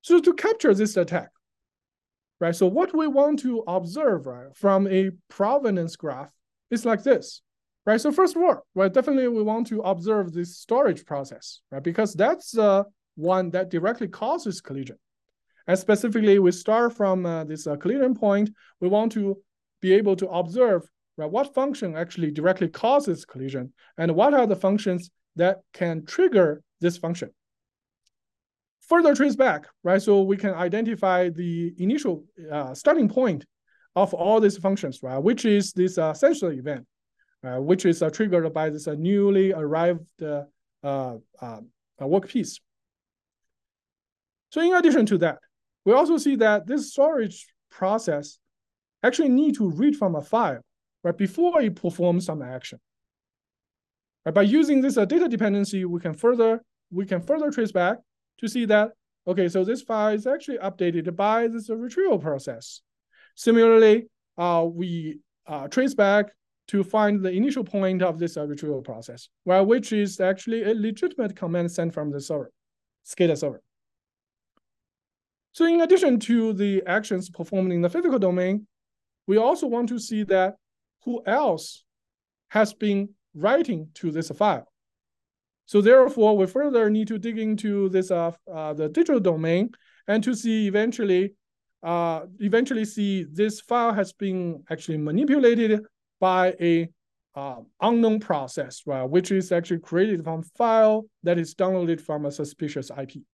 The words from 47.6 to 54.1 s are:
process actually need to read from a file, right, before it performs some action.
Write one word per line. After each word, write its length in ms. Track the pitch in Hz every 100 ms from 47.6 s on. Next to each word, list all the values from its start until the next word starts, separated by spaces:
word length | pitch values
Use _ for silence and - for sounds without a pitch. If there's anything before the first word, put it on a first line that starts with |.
| _
process 680 | - 185 220 214 147 147 - _ _ _ _ _ _
actually 280 | 247 254 294
need 260 | 254 302 -
to 120 | 202
read 280 | 156 285 285
from 180 | 196
a 80 | 156
file, 380 | - 226 202 120 _ _ _ _
right, 140 | 175 170
before 440 | 196 190 349 339
it 140 | 226
performs 520 | 175 175 170 175 175 180
some 140 | 156
action. 380 | 127 127 - - _ _ _ _ _ _ _ _ _ _ _ _ _